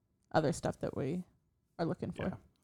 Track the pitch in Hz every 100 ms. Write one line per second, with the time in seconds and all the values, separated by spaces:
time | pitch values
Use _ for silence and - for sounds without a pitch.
0 | _ _ - 160 147 - - - - -
1 | 135 180 - _ _ _ _ - 170 180
2 | - 87 92 - - _